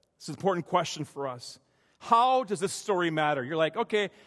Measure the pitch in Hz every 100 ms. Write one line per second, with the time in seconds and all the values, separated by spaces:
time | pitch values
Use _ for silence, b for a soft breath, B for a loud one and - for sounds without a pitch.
0 | _ _ - 139 190 175 - 180 165 -
1 | 147 143 139 123 - - _ _ _ _
2 | - 233 254 262 208 185 185 - - 185
3 | 170 156 151 143 123 160 160 214 233 214
4 | 202 b